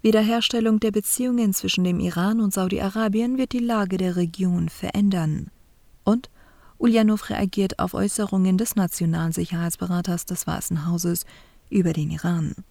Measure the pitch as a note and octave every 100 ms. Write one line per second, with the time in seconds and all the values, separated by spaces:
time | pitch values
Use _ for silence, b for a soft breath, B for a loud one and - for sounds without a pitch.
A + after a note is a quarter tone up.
0 | A3 G#3+ G#3+ A#3 A3+ A#3+ A3+ G#3+ A3 G#3
1 | - - B3+ A#3+ G#3+ F#3+ F#3+ F#3 F3+ F3
2 | F3+ F3 F#3+ A3+ G#3 F#3+ F#3 G3 G3 A3
3 | A3 G#3+ A#3+ C4 B3+ B3 A#3 A3 G3 F#3
4 | F#3 F3+ E3+ F3 F#3 F3 E3 - - G3+
5 | G3+ F#3+ D#3+ D3+ C#3+ _ _ _ _ -
6 | - A#3 - b b b b b A#3+ A3+
7 | G#3+ G#3+ - G#3+ G3 - F#3+ - F3+ -
8 | G3 - G#3 F#3+ F#3 F#3 A#3 - F3+ -
9 | E3+ E3 E3 E3 E3+ E3+ E3+ - F3+ F3
10 | F3 F3 - F3 - E3 - E3 D#3+ E3+
11 | F3 F3 b b b b b G3+ E3+ D#3+
12 | D3+ D#3+ E3+ E3+ D3+ - -